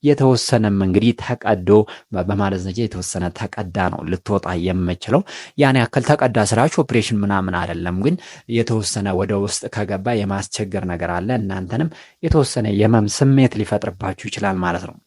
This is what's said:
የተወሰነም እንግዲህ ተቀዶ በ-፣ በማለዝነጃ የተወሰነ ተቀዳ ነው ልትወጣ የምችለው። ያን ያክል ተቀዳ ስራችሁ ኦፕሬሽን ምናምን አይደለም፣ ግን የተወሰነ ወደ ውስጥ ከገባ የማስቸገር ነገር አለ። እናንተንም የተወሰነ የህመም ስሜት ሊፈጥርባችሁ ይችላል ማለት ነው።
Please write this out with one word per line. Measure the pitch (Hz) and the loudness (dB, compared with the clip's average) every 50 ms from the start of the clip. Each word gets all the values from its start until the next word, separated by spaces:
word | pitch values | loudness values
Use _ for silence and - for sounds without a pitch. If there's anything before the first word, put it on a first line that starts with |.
| - | 4
የተወሰነም | 143 147 139 135 131 127 117 - - - 117 110 104 101 98 | 4 4 6 6 4 4 4 2 2 2 2 4 4 2 2
እንግዲህ | 95 95 90 101 107 117 113 - | 2 4 4 4 4 4 2 2
ተቀዶ | - - 123 - - 107 107 92 90 92 101 107 107 - - - _ _ | -2 -8 -8 -4 0 0 0 0 4 6 6 6 6 4 -4 -20 _ _
በ-፣ | - 95 90 | -4 -4 -2
በማለዝነጃ | 92 101 98 104 98 98 95 90 95 92 113 | -2 0 0 0 0 -2 -2 -4 -6 -4 -4
የተወሰነ | 120 107 - 92 87 - - 95 90 87 85 | -4 -4 -4 -6 -8 -6 -6 -4 -4 -4 -6
ተቀዳ | - 113 98 - - 104 92 85 104 95 90 | -6 -10 -10 -8 -8 -10 -6 -2 -2 -2 -2
ነው | 85 82 - | -2 -4 -6
ልትወጣ | 80 90 90 _ - 104 98 - - 90 87 | -6 -6 -6 _ -2 -2 -2 -2 -2 -4 -2
የምችለው። | 85 92 90 92 90 87 87 87 - - 110 151 202 - - - - - _ - | -2 -2 -2 0 0 -2 -2 -4 -4 0 2 2 2 0 -10 -16 -16 -16 _ 2
ያን | 143 135 131 127 | 2 4 4 4
ያክል | 120 - - 160 143 | 2 2 0 -2 2
ተቀዳ | - 151 147 - 127 110 113 107 | 2 2 2 2 0 2 2 0
ስራችሁ | 101 - 110 123 160 - - | 2 4 2 2 2 2 0
ኦፕሬሽን | 147 - 120 117 107 - 117 104 | -2 2 2 0 0 0 -2 -2
ምናምን | 101 101 101 98 95 92 92 | 0 0 0 -2 -2 -2 -2
አይደለም፣ | 90 87 85 85 85 85 87 87 92 | -4 -4 -4 -6 -4 -4 -4 -2 0
ግን | 98 139 175 180 - - - - - - | 0 0 0 0 -6 -14 -20 -20 -10 -2
የተወሰነ | 117 117 113 - 120 110 104 - - 110 101 101 92 | 0 0 0 2 0 -2 -2 -2 -4 -4 -2 0 0
ወደ | 90 98 95 104 98 | 0 0 0 0 0
ውስጥ | 101 101 - - - 107 | 0 -2 -4 -6 -8 -8
ከገባ | - 113 104 95 101 95 95 120 120 | -6 -6 -4 -4 -4 -4 -2 -2 -2
የማስቸገር | 113 101 98 98 98 98 - - - 107 95 92 101 - | 0 0 -2 -2 -4 -4 -6 -6 -6 -6 -4 -4 -6 -4
ነገር | 92 87 85 78 85 87 | -4 -4 -4 -4 -4 -4
አለ። | 87 90 110 127 | -4 -2 -2 -2
እናንተንም | 117 - 98 95 95 95 92 104 117 156 165 - - - - _ _ - | -2 -2 -4 -6 -6 -6 -6 -4 -2 -2 -4 -4 -8 -20 -20 _ _ -4
የተወሰነ | 165 - 156 139 - - 135 117 107 104 | 0 2 2 2 2 0 -4 -2 0 0
የህመም | 101 101 110 113 113 107 107 - | 2 4 4 4 4 2 2 0
ስሜት | - 143 135 135 135 131 127 - | 2 2 4 6 6 4 4 2
ሊፈጥርባችሁ | 104 104 - - 104 - - 90 95 104 98 95 - - | -2 -4 -2 -2 -4 -4 -4 -8 -6 -8 -8 -8 -8 -10
ይችላል | 104 - - 104 101 95 92 | -12 -8 -4 -2 -2 -2 0
ማለት | 90 87 85 87 87 | -2 -2 -2 -4 -6
ነው። | 85 - - _ | -10 -16 -18 _